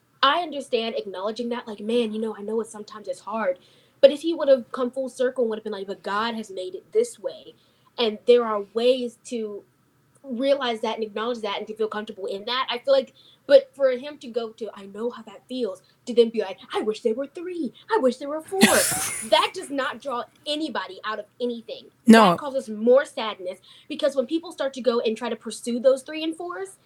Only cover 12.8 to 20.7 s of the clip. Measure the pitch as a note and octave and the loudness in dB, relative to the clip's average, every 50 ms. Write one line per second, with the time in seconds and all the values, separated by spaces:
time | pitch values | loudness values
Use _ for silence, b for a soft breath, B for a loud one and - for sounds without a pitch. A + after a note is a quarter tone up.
12.8 | - C#4 C4+ C4+ C4 - b b b b b b _ - C#4+ C4+ C4+ - _ C4+ | 2 4 4 4 2 0 b b b b b b _ 8 8 8 8 4 _ 0
13.8 | C#4 C4 B3+ A#3+ C4 D4 D4 - - B3 A3 A#3+ A#3 A3 A3 - A#3 G3+ - G#3 | 2 2 2 0 -4 -10 -14 -14 -14 -10 -6 -6 -6 -6 -8 -10 -12 -12 -12 -12
14.8 | G3 G3 G3 G#3 A3+ B3 - A3+ A3+ G#3+ G3 - _ - B3+ B3+ A#3+ G3 F#3 - | -16 -14 -10 -8 -8 -8 -8 -10 -14 -18 -20 -20 _ -10 -6 -6 -4 -6 -6 -8
15.8 | _ _ _ _ _ - A#3+ A#3 A#3 A3+ A3 A3 F#3 F#3+ - - - - - G#4 | _ _ _ _ _ 2 6 6 6 6 4 -2 -4 -4 -6 -12 -10 -6 -4 -2
16.8 | D4 G#3+ G#3+ - - A#3+ A3+ B3 C#4 C#4 - F#4 E4+ F4+ F4+ E4+ D#4+ A#3+ b b | 0 -2 -2 0 0 0 0 -2 -4 -6 -8 -10 -10 -8 -6 -4 -6 -6 b b
17.8 | b - A4 G#4 C4 B3+ A#3+ - D4 C#4+ D4 D#4 D#4 - F#4+ F#4+ G4 F#4+ D#4+ A#3 | b 0 2 4 4 2 2 0 -4 -6 -6 -8 -6 -4 4 6 6 8 8 6
18.8 | - - - - - - - - - A3+ D4+ D#4 G#4 A4 - F#4 E4+ C4 C#4+ C#4 | 4 2 0 -4 -4 -6 -8 -10 0 2 4 4 4 2 -2 -8 -10 -6 -4 -4
19.8 | C4 D4 - A#3 - C#4 B3 A#3+ A3+ - _ _ - D4+ D4 D4+ D#4+ D4 | -4 -4 -6 -8 -8 -6 -6 -6 -6 -8 _ _ -8 -6 -4 -4 -4 -4